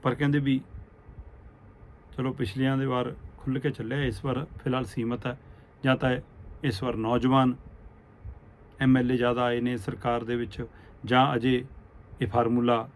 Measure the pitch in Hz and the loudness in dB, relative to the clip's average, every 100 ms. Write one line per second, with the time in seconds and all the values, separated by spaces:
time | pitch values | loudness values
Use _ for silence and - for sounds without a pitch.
0 | 135 120 143 147 139 131 - - - - | -2 0 2 2 2 0 0 -16 -16 -20
1 | - - - - - - - - - - | -20 -20 -20 -20 -20 -20 -20 -20 -20 -20
2 | - - 131 127 113 131 131 135 135 127 | -16 -6 -4 -2 -4 0 0 2 0 0
3 | 123 - - - - 131 139 - 110 135 | -2 -6 -16 -10 -4 -2 -2 -4 -6 -2
4 | 135 104 139 127 156 - - 127 120 - | -2 -2 -4 -4 -4 -6 -2 -2 -2 -4
5 | 113 123 127 123 - - - - 135 131 | -4 -2 -6 -8 -14 -20 -20 -4 0 2
6 | 131 127 - - - - 139 107 127 110 | 2 0 -4 -18 -18 -6 -4 -2 -4 -2
7 | 110 123 127 135 131 123 - - - - | 0 2 4 4 4 0 -10 -20 -20 -20
8 | - - - - - - - - 131 131 | -20 -18 -16 -16 -20 -20 -20 0 4 4
9 | 123 123 120 123 123 120 120 123 98 - | 4 2 2 2 0 0 -2 -4 -6 -4
10 | 127 120 113 120 117 - 120 - - - | -2 -2 -2 -4 -4 -8 -12 -12 -20 -14
11 | 104 127 139 123 123 131 - - - - | 2 4 4 4 2 0 -2 -16 -20 -20
12 | - - 135 117 117 120 120 117 113 | -20 -6 -2 2 2 2 4 2 0